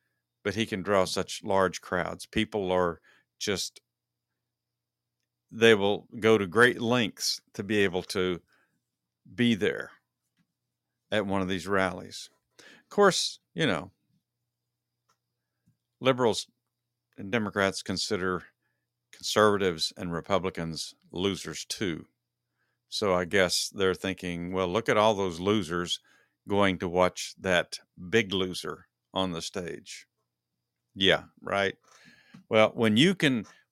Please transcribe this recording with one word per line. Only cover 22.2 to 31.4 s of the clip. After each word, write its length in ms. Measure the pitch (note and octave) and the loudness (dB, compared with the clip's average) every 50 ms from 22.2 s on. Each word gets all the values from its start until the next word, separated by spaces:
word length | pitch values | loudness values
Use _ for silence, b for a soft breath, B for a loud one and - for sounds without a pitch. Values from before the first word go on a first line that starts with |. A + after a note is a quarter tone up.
| _ _ _ _ _ _ _ _ _ _ _ _ _ _ | _ _ _ _ _ _ _ _ _ _ _ _ _ _
So 240 | - - G#2+ G2 F2+ | -8 -4 0 0 0
I 100 | F2+ F2+ | 0 0
guess 460 | D#2+ G2 G2 F#2 E2+ - - - - - | 0 2 2 2 2 2 -2 -4 -4 -4
they're 200 | G2+ F#2+ F#2+ F2+ | 0 0 0 0
thinking, 580 | - - G2 F2+ - - F2+ F2 E2+ F2 F2+ | 0 -4 -6 -6 -6 -8 -8 -8 -8 -8 -6
"Well, 160 | F#2 F#2 F#2+ F2 | -4 -4 -2 -2
look 200 | F2+ A2+ - - | -2 -2 0 0
at 80 | A#2+ | 2
all 180 | G#2+ G#2+ A2+ G#2+ | 2 4 2 2
those 260 | F#2+ G2 F#2 D#2+ E2 | 0 -2 -4 -4 -2
losers 600 | F2+ G2+ G#2+ G#2+ F2 D#2 F2 F2 F2 E2+ - - b b b b b b b b - | 0 0 0 0 0 -2 -4 -4 -4 -4 -6 -8 b b b b b b b b -6
going 320 | - G2+ G2+ G2+ F#2+ F2+ D#2+ | -2 0 2 2 2 0 -2
to 100 | F#2+ F2 | -4 -2
watch 460 | E2+ F2+ F2+ F2+ - - - - - - | 2 2 2 2 0 -4 -12 -12 -10 -6
that 400 | - F#2+ F2+ E2+ - - - - _ _ _ - F2+ F2 | -2 0 2 2 0 -2 -8 -16 _ _ _ -18 -4 0
big 220 | A2 A#2 G#2+ F#2 | 0 0 0 0
loser 540 | G2 F#2 F#2+ F#2 F2 - - E2 - - - _ _ _ _ _ | -2 -2 -2 -4 -6 -8 -10 -10 -10 -12 -14 _ _ _ _ _
on 200 | - F#2+ F#2+ F#2 | -4 -4 -2 -2
the 100 | E2+ E2 | -4 -6
stage." 640 | - - - G2 F2 D#2+ - - - - - - - _ _ _ _ _ _ _ _ _ _ _ _ _ _ _ _ _ - | -8 -10 -8 -8 -8 -8 -10 -12 -14 -18 -18 -18 -20 _ _ _ _ _ _ _ _ _ _ _ _ _ _ _ _ _ -4
Yeah, 300 | G2 F#2+ F#2 D#2+ D2+ - - _ _ | 2 4 4 4 4 0 -6 _ _